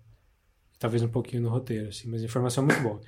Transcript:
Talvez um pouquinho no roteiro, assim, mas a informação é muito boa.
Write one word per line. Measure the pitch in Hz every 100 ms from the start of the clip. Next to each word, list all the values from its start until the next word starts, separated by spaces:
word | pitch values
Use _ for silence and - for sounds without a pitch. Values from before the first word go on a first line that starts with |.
| - - _ _ _ _ _ -
Talvez | 117 117
um | 117
pouquinho | 123 113 120
no | 117
roteiro, | 123 127 113 107
assim, | 104 120
mas | 113
a |
informação | 113 127 123 123
é | 135
muito | -
boa. | 120 104